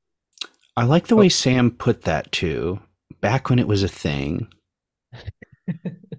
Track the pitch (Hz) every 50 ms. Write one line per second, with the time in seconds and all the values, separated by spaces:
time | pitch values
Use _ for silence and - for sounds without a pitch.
0 | _ _ _ _ _ _ _ - - - _ _ _ _ _ 120 120 120 151 180
1 | - - 240 214 202 180 - - - 131 127 127 123 117 117 - - 123 107 -
2 | - 92 80 73 - - - - 95 82 73 58 60 82 98 104 - _ _ _
3 | _ _ - - - 101 120 135 - - 127 123 104 - 104 98 98 90 - -
4 | - 92 71 71 69 73 87 - 110 - _ _ _ _ _ _ _ _ _ _
5 | _ _ - - - - - _ - _ _ _ _ - 160 165 - 175 - -
6 | - _ -